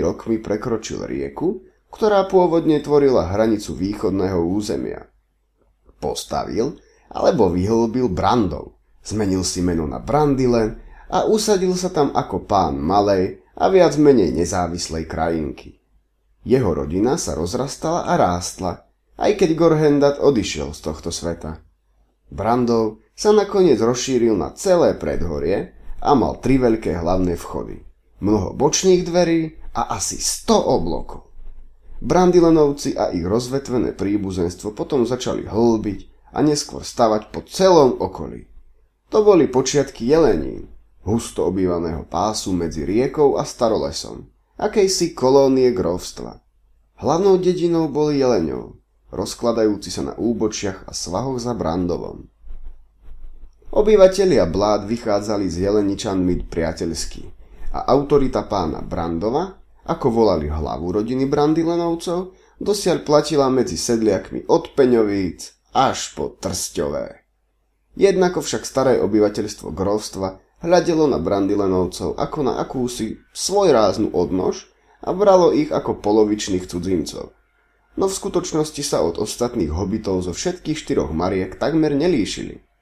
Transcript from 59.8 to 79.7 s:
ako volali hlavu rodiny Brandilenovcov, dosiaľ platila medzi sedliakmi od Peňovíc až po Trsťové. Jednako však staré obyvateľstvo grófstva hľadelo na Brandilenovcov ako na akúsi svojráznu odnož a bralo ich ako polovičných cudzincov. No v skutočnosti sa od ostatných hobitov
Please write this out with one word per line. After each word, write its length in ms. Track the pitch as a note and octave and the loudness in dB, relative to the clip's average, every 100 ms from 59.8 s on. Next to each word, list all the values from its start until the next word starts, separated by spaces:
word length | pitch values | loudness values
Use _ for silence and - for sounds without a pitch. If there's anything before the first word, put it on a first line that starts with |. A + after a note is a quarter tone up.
| - | -8
ako 220 | E3+ C3+ | -2 0
volali 400 | A2+ G#2+ E2 D2 | 4 4 2 -2
hlavu 480 | D#2 C2+ B1+ F2 G#2 | -4 -4 -6 -4 -2
rodiny 320 | A#2 C3 C3+ | -2 -2 0
Brandilenovcov, 1040 | D3 D3 D#3+ E3 E3+ E3+ E3 F3+ F3 F#3 - _ - | 2 2 2 0 0 -2 -4 -4 -6 -6 -14 _ -8
dosiaľ 480 | - G#3 F#3+ D3 - | -4 -2 0 0 2
platila 480 | D3+ D3+ D3+ C3 | 2 4 2 2
medzi 240 | C3 A2+ A#2 | 2 0 -2
sedliakmi 720 | - A2+ G#2+ F#2 - - - | -2 0 2 0 -2 -8 0
od 240 | - - | 0 0
Peňovíc 960 | - B2+ A#2 G#2+ G2+ F2+ D#2 - _ _ B2 | 2 4 4 2 0 -4 -6 -18 _ _ 0
až 400 | C3 - - - | 0 0 -8 -8
po 160 | D2 | -8
Trsťové. 880 | - F#2+ F2 - F#2 D2 C#2+ G1+ - _ _ _ _ _ _ _ | -6 -8 -6 -8 -6 -4 -6 -8 -14 _ _ _ _ _ _ _
Jednako 480 | - G3 F#3 F3+ D#3+ | 2 2 4 2 0
však 240 | C#3 A2+ - | -4 -6 -4
staré 320 | C3+ C3+ B2 | 0 2 2
obyvateľstvo 720 | F#2+ G#2+ G#2 A2 G#2 - - D#2+ | 2 2 2 0 -8 -8 -10 -4
grófstva 640 | F#2+ G#2+ - - F#2+ - _ _ E3+ | -2 -2 -4 -8 -8 -8 _ _ 2
hľadelo 400 | F3+ D#3+ D#3+ D3 | 2 2 2 2
na 160 | F2 | 2
Brandilenovcov 960 | F#2 G2 G2 G2+ G2 F#2 F2+ - F2 - | 0 0 2 0 2 2 0 -2 -6 -4
ako 220 | D3 D#3 | -4 -2
na 220 | C3 - | -2 -2
akúsi 580 | - C3+ B2 - A2 - _ | -4 -4 -4 -4 -8 -8 _
svojráznu 800 | - - G3+ F#3+ A#2+ G2+ G2 G#2 E2+ | -8 -2 2 4 6 4 2 0 0
odnož 560 | F2 F#2 F2 - - _ _ _ - | 0 0 -2 -4 -10 _ _ _ -6
a 80 | |
bralo 400 | F3+ G3+ F#3 E3 | 2 6 6 6
ich 160 | B2 D3+ | 4 0
ako 320 | C3+ C3 - | -2 -2 -2
polovičných 640 | G#2 G#2+ G#2+ G#2+ - F#2 F2 | 2 4 4 2 -2 -4 -4
cudzincov. 720 | F2 F#2+ F2 - - - _ _ _ _ _ _ - | -6 -2 -2 -4 -8 -14 _ _ _ _ _ _ -4
No 100 | F#3+ | -2
v 80 | - | -2
skutočnosti 640 | G3 F#3 F3 D#3 D3+ - | -4 -4 -2 -2 -4 -4
sa 240 | C#3+ D3+ E2 | -4 -2 -2
od 160 | E2 | -2
ostatných 480 | A2 - A#2+ A#2 | -6 -4 -4 -2
hobitov 560 | D#2+ | -2